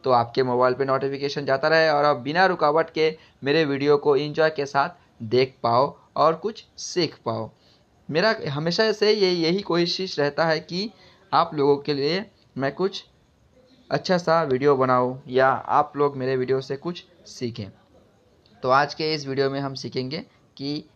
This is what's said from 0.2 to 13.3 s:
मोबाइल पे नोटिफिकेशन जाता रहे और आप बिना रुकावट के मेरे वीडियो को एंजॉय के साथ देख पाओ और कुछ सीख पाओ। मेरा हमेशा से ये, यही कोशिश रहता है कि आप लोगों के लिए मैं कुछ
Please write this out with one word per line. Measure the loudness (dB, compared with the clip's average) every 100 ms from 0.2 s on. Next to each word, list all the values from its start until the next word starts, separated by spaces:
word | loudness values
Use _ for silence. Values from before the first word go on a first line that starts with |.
| 2 0
मोबाइल | 0 2 2
पे | 2
नोटिफिकेशन | 0 0 -2 -4 -6 -4
जाता | -2 0 2
रहे | 4 4
और | 4
आप | 2 0
बिना | -2 2 2
रुकावट | 2 2 2 0
के | 0 -2 -2 -20 _
मेरे | 0 2
वीडियो | 2 0 2 2
को | 4 2
एंजॉय | 0 0 0
के | 0 -2
साथ | -2 -2 -6 _ _
देख | 0 2 0 _
पाओ | 0 2 0 -4 _ 2
और | 2 2
कुछ | -6 -10 -20 -16
सीख | -6 -4 -4 -4 -8
पाओ। | -6 -10 _ _ _ _ _ -4
मेरा | 0 0 0 -4
हमेशा | -4 -4 0 0
से | 2 2
ये, | 2 2
यही | 2 0 0
कोशिश | 0 0 0 -4 -6 -2
रहता | -2 0 0
है | 0
कि | -4 -8 -8 -12 -20 _ _
आप | 0 0
लोगों | 2 2 2
के | 0
लिए | -2 -2 -2 -6 _ _ -6
मैं | -6
कुछ | -2 -4 -4 -16 _ _